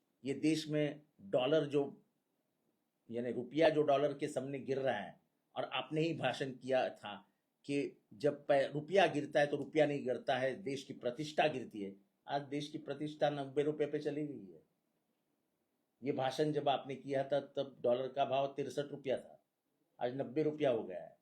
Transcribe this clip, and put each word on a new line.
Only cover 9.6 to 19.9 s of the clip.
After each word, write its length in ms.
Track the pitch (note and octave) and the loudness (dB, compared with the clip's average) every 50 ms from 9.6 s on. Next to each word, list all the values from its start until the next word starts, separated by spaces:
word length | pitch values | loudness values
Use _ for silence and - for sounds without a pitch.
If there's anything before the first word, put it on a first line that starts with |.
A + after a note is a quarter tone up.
| C3+ - - D3+ D3 | -4 0 2 4 4
नहीं 180 | D3 C#3+ C3 A#2 | 4 2 0 -2
गिरता 340 | B2+ A#2+ A#2 - - C3+ B2 | -2 -2 0 0 0 0 2
है, 240 | C3 C3+ B2 - | 2 0 -2 -4
देश 220 | - C3+ C#3 C3+ - | -6 -6 -6 -6 -8
की 80 | - | -10
प्रतिष्ठा 560 | - - - A#2+ A#2+ D#3 D3+ D3+ - - D#3 D3+ | -10 -6 -4 -4 -4 -4 -6 -2 2 2 4 4
गिरती 320 | C3 B2+ A2 G2+ G#2+ G#2 | 2 -2 -6 -8 -8 -8
है। 160 | G2 G2 G2 - _ _ _ _ _ - | -8 -8 -10 -12 _ _ _ _ _ -4
आज 140 | C#3 C#3+ | -4 -4
देश 260 | - B2+ C#3+ D3 D3 - | -4 -4 -6 -6 -6 -6
की 100 | - D3 | -8 -10
प्रतिष्ठा 520 | - C#3 C#3+ D#3+ D3+ D3+ D3+ - D3+ D3 | -8 -8 -8 -6 -6 -8 0 2 2 2
नब्बे 320 | D3 C#3+ C3+ C3+ C3 D3 | 2 0 -4 -2 0 2
रुपये 240 | C#3+ D3+ D3 D3 D3 | 2 2 0 0 -2
पे 120 | C#3+ D3+ D3 | -2 -2 -2
चली 280 | D3+ D3+ C#3 D3+ D3+ | -2 -2 -2 -2 -4
गई 200 | C#3+ C3 A2 G2 | -6 -8 -10 -14
है। 160 | F2+ E2 D#2 - _ _ _ _ _ _ _ _ _ _ _ _ _ _ _ _ _ _ _ _ _ _ _ _ _ _ _ | -16 -18 -20 -20 _ _ _ _ _ _ _ _ _ _ _ _ _ _ _ _ _ _ _ _ _ _ _ _ _ _ _
ये 100 | A#2 C#3+ | -4 -2
भाषण 400 | C#3 C3 C3 C3 - - D#3 D3+ | -2 0 0 0 0 2 2 2
जब 160 | D3 D3 C3+ C#3+ | 0 0 2 0
आपने 280 | C3 - - C3+ C3+ | 0 0 -2 -6 -10
किया 280 | - - C#3 C#3 C3+ C3+ | -10 -4 -2 0 0 0
था 160 | - D3 C#3 | 0 0 -2
तब 360 | C#3 - - C#3+ C#3 C3+ - - | -2 -4 -4 -6 -6 -6 -6 0
डॉलर 280 | - A#2+ B2 B2+ C3 B2 | 2 2 2 2 0 -2
का 160 | - C#3 C#3 | 0 0 0
भाव 220 | B2 C3 C#3 C#3 C#3 - | 2 2 2 0 0 -2
तिरसठ 280 | D3 C3+ B2+ A#2 D3 C#3+ | -4 -6 -4 -4 -4 -4
रुपया 340 | - D3 B2+ - C3 A#2 G2+ | -4 -8 -6 -2 -2 -2 -2
था, 260 | - - - - _ _ _ _ _ _ _ _ _ _ | -4 -8 -20 -20 _ _ _ _ _ _ _ _ _ _